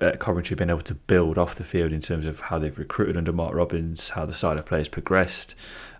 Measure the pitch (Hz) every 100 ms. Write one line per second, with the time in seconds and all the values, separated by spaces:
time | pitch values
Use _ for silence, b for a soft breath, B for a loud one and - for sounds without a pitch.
0 | 82 90 - 87 85 87 85 82 - -
1 | - 92 82 80 87 - 87 92 82 78
2 | - 85 78 76 - 82 76 - 76 -
3 | 107 85 82 85 82 78 85 85 82 80
4 | - - 80 82 87 78 - 82 73 -
5 | - 92 90 - - - B B B B